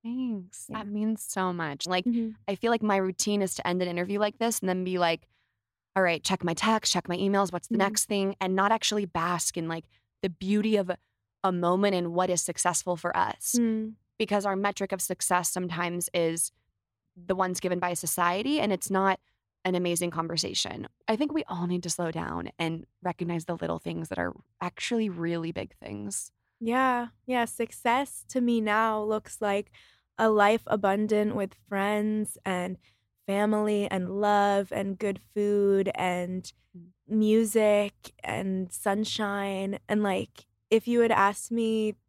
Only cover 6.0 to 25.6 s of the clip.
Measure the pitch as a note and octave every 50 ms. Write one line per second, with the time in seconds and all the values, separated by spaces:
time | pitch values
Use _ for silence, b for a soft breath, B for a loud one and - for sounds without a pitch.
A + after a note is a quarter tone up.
6 | F#3 F3 E3 D3+ - - F#3+ - - E3+ E3 - - A3 A3+ G#3+ - - - F3+
7 | - - F3 F3+ G3 G3 G3+ G3 G3+ E3+ E3+ F3 - - A#3 A3 F#3+ G3 G#3+ -
8 | - - G#3 G3+ G3 G3 G3 _ F#3+ F#3 F#3 F#3+ G3 G#3 A3+ A3 - - G#3 G#3
9 | G3+ E3+ - E3+ E3 F3 F3+ E3+ - - - F3 E3 E3 E3 E3 - _ _ _
10 | _ _ _ _ - F#3+ E3 _ F#3 F#3+ G#3 G#3 G#3 A3 G#3+ G3+ F#3+ F3+ F3+ _
11 | _ _ _ _ _ _ _ _ - F#3+ F3+ F3 F3 F3 F3+ F#3+ G3+ G3+ G3 F3+
12 | F3 E3+ E3+ F3+ F#3 F#3 F3+ E3+ - - E3 - - F3+ F3 - - F3+ F3+ D#3+
13 | - F3 - - - G#2 - _ - - - A#3+ A#3 A3+ A3 A3 A3 A3 A3 _
14 | _ _ _ - A3 - G3+ G#3 G3 G3+ F#3+ F#3+ G3+ G3+ G3+ - G3 F#3+ G3 F3+
15 | - - F#3 - - - F3+ F3+ F3 - - F#3 F3+ F3 E3+ E3 F3 E3+ F3 F3+
16 | F3 - - F3 E3+ E3 E3 E3+ - - _ _ _ _ _ _ _ _ _ _
17 | _ _ _ F3+ F3 F3+ F#3+ F#3 F#3 F#3 F3+ - - F3+ F3+ F3+ F3+ F3+ F3+ -
18 | - E3 - - F3 F3 F3 G3 A3 C4+ D4 D4+ - G#3 F#3+ F3+ - - G3 F#3+
19 | G3 F#3+ F#3+ - _ _ _ _ _ _ _ _ _ F#3 F3+ F3+ F3+ F3 F3 E3+
20 | F3 F3 D#3 D#3+ E3 E3 E3+ D#3+ - - - - - - - - - - _ _
21 | _ - A3 G#3+ D4+ D4 D4+ D#4+ - - F#3 E3+ F3 F3 F3+ F3+ E3+ F3 - -
22 | F3 E3 D#3+ E3 E3+ - - - E3 - _ - E3 D#3+ E3 D#3+ - _ _ _
23 | - F3+ E3+ - F3 E3+ E3+ E3 D#3+ - E3+ D#3+ E3+ E3 E3 E3 - E3+ E3 E3+
24 | D#3+ - F#3 - F2 F2 - - _ _ _ _ F3+ F3+ _ - - - A#3+ A3+
25 | A3 G3+ F3 E3+ E3+ E3 E3+ E3+ E3 E3 F#3 -